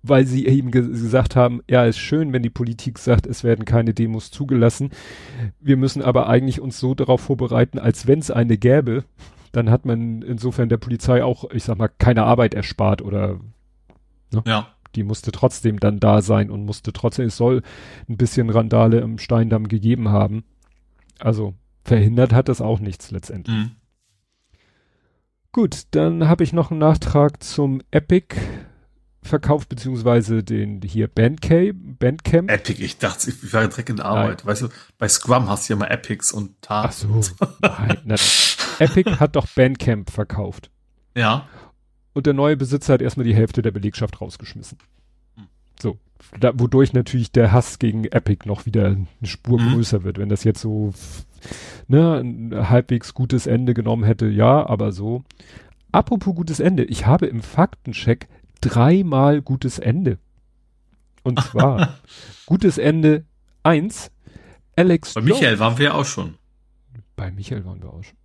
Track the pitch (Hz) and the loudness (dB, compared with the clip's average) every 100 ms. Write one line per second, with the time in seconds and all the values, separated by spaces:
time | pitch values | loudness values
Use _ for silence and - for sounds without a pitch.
0 | 120 135 131 131 - 135 127 123 120 123 | 4 4 4 0 2 2 2 0 0 -4
1 | 113 127 120 127 123 120 - 127 120 110 | 0 0 2 2 2 0 0 2 2 0
2 | - 151 156 127 117 - 120 117 127 117 | -4 -2 0 -2 -4 -4 -6 -6 -10 -8
3 | - 117 - 113 120 110 107 113 113 107 | 2 2 0 -4 0 0 2 0 2 -2
4 | 113 110 - - 143 131 117 - 139 - | -2 -4 -10 -10 -2 2 2 2 -8 -8
5 | - - - 127 110 - 143 135 131 143 | -20 -20 -18 -10 -10 -6 2 2 2 0
6 | 131 123 117 120 131 - 135 - 127 131 | 0 2 2 2 2 -4 -8 -6 -4 -2
7 | 131 127 - 127 127 117 120 131 - - | 0 0 0 -4 0 -2 -2 -2 -2 -2
8 | 120 147 147 113 120 107 120 139 127 117 | 0 0 0 -2 0 2 4 2 2 -4
9 | - _ - _ _ 120 113 120 123 117 | -6 _ -20 _ _ -2 2 2 2 -4
10 | 117 113 117 117 123 120 117 113 - 117 | -4 -8 -8 -6 -4 -2 0 0 -2 -4
11 | - 123 123 120 - 120 - 104 110 _ | 2 2 2 -4 -6 -6 -4 -4 -4 _
12 | - 113 110 120 113 104 98 - 101 101 | 2 4 4 4 2 0 -8 -2 0 0
13 | 101 101 98 92 104 _ _ _ _ _ | -2 -4 -4 -6 -14 _ _ _ _ _
14 | _ _ _ 110 113 107 107 _ - - | _ _ _ -4 0 -2 -2 _ -12 -8
15 | 101 107 - - 131 - 113 104 104 104 | -6 -6 -8 0 -2 0 -4 0 -2 2
16 | 107 104 101 107 104 104 104 107 - - | 4 4 4 0 0 -4 -8 -8 -10 -4
17 | 117 - 120 - 120 127 - - - - | -4 -2 -4 0 0 0 -2 -20 -20 -20
18 | - 110 123 - 113 110 113 117 113 117 | -12 -2 0 0 2 0 2 4 4 4
19 | 117 110 - 117 113 110 107 107 107 123 | 0 -8 -2 0 2 0 -2 -2 0 0
20 | 110 101 101 107 - _ _ _ _ _ | 2 2 2 -2 -10 _ _ _ _ _
21 | _ _ - 110 104 92 _ _ - 117 | _ _ -2 -2 -4 -8 _ _ 0 4
22 | 104 117 127 113 135 127 113 110 101 92 | 4 4 4 4 2 -2 -2 -4 -4 -10
23 | - 92 - 98 87 110 110 - _ _ | -12 -14 -12 -12 -6 -4 -6 -10 _ _
24 | _ _ _ _ _ _ _ _ _ _ | _ _ _ _ _ _ _ _ _ _
25 | _ _ _ _ _ - 202 - - 151 | _ _ _ _ _ 0 0 -2 -4 0
26 | 160 165 156 170 160 170 - 160 156 156 | 0 2 2 4 2 0 -2 2 2 2
27 | - 147 147 - - - 139 135 - 151 | 2 2 2 0 -10 -2 -2 -2 -2 -2
28 | 147 185 _ - - - - _ _ _ | 2 0 _ -10 -8 -12 -16 _ _ _
29 | _ _ - 147 143 147 - 127 131 127 | _ _ -4 -2 0 0 -2 -10 -8 -2
30 | 117 120 104 113 98 110 104 101 95 107 | 2 2 2 -2 -2 -4 -4 -6 -6 -4
31 | 107 - 117 151 - 165 190 190 - 131 | -2 2 2 0 2 2 2 -2 -16 -2
32 | 123 156 - 165 190 104 - 95 - - | -2 -2 0 0 2 -2 -2 -8 -8 -6
33 | 104 90 - - - 113 110 - 117 107 | -6 -4 -8 -8 -4 0 0 -4 -8 -6
34 | 95 110 107 90 - 104 120 - - _ | -2 -2 -2 -4 -6 -4 -6 -10 -20 _
35 | 107 - - 123 101 101 - 104 101 107 | -2 -2 2 2 2 -4 -2 -4 -2 -6
36 | - 104 - 104 98 _ - 107 110 - | -6 -6 -6 -6 -10 _ -6 -4 -4 -4
37 | 104 110 107 - 180 - - - 107 104 | -2 0 -2 -4 -6 -2 -4 -2 -2 -2
38 | - 107 - - - - - - 156 185 | -2 0 2 2 0 -2 -8 2 2 4
39 | 185 160 147 147 - - 127 135 - 107 | 2 2 2 2 -2 2 2 2 -2 -2
40 | 95 - 104 101 95 - - _ _ _ | -4 -8 -6 -6 -8 -12 -20 _ _ _
41 | _ 123 110 123 139 - - _ _ _ | _ 0 0 0 -6 -20 -20 _ _ _
42 | _ 147 143 139 147 147 131 139 - 127 | _ -2 0 2 2 2 -2 -2 2 2
43 | 127 135 117 110 113 - 110 101 98 - | 2 -2 2 2 2 0 -2 -4 -6 -4
44 | 104 - 98 - 110 113 - - _ _ | -8 -8 -14 -14 -20 -20 -20 -20 _ _
45 | _ _ _ _ 98 _ _ _ 107 107 | _ _ _ _ -20 _ _ _ -8 -8
46 | _ _ - 104 120 120 117 131 139 127 | _ _ -20 0 0 2 2 4 4 2
47 | 113 127 117 - 113 117 - - 117 110 | -2 -4 0 2 6 4 2 -4 -2 -2
48 | 110 110 - 101 107 101 - 110 98 98 | -2 -2 0 -4 -4 -8 -2 0 0 0
49 | 92 _ 101 - - 120 117 117 113 104 | -6 _ -12 -10 -2 2 2 0 0 -2
50 | 92 95 101 104 113 101 113 107 107 92 | -4 -6 -4 0 0 -2 -4 -4 -6 -8
51 | - - - _ - - - - - 139 | -16 -18 -18 _ -20 -18 -18 -20 2 4
52 | 165 151 123 117 113 113 98 120 123 120 | 4 2 -4 -8 -8 -4 2 2 2 -4
53 | - - 127 127 139 117 127 117 110 117 | -4 -6 -2 -2 0 0 0 -2 -2 0
54 | 107 107 110 104 110 143 - 113 104 92 | 2 2 0 4 4 4 2 -2 -4 -4
55 | 104 123 - - - - - _ _ 285 | -6 -8 -10 -20 -20 -20 -20 _ _ 0
56 | - 226 196 170 165 156 160 175 120 - | 0 -2 -2 -4 -6 0 0 2 -2 -2
57 | 107 160 156 117 - - 180 - - 113 | 2 2 2 -4 -6 0 0 -2 -12 -4
58 | 117 117 - _ _ _ 113 120 127 185 | -2 -2 -4 _ _ _ -2 4 4 4
59 | 180 135 143 147 139 131 131 - - 143 | 2 2 4 2 0 -4 -4 -4 -2 0
60 | 165 90 _ _ _ _ _ _ _ _ | -2 -4 _ _ _ _ _ _ _ _
61 | _ _ 127 123 123 110 135 131 160 - | _ _ -4 -2 -2 2 2 2 -2 -4
62 | _ - - - - 175 196 - 147 160 | _ -20 -20 -20 -2 2 2 2 0 4
63 | 156 151 - _ _ _ 156 160 190 - | 4 2 -2 _ _ _ 2 4 0 -8
64 | - _ _ - - _ _ - 180 170 | -18 _ _ -20 -20 _ _ 2 4 4
65 | - 110 117 240 139 104 110 120 143 151 | 0 -2 2 2 2 2 2 2 0 0
66 | 139 - 87 78 _ _ _ _ _ 120 | -4 -6 -10 -12 _ _ _ _ _ -20
67 | _ - 95 95 98 117 92 92 90 82 | _ -12 -10 -10 -10 -10 -10 -14 -16 -18
68 | 98 _ | -20 _